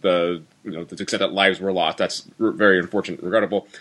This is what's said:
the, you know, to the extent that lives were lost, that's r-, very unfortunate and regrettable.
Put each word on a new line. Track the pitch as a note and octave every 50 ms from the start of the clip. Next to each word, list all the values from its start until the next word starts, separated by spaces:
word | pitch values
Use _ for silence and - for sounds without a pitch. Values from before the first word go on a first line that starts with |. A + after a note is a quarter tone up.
the, | - F#2+ F2+ F2 E2+ F2 F2 D#2+ D#2+ _ _ _ _
you | G#2+
know, | D#2+ D#2+ E2+
to | - F2+
the | - G2
extent | - A#2 G2
that | G2 F2
lives | F#2 G2 G2 F#2+ F#2 F2
were | F#2 G2
lost, | F#2 F2+ E2 D#2+ D#2+ -
that's | F#2 F#2 - - - - - -
r-, | A2 G#2+
very | - - G#2+ G2+ F#2+ F2+
unfortunate | E2+ - - G2+ - - E2+ -
and | - F2+
regrettable. | G2 A2+ G#2 E2 G#2 G2 - - - -